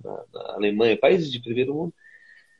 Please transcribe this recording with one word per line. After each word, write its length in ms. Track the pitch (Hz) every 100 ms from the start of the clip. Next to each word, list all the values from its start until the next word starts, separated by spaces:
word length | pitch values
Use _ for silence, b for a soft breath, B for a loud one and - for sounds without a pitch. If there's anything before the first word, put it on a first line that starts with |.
na, 200 | - - -
na 220 | - -
Alemanha, 420 | 98 104 104 113 104
países 340 | 139 185 151
de 80 | 120
primeiro 340 | 117 117 131
mundo, 200 | 147 170 - b b b b b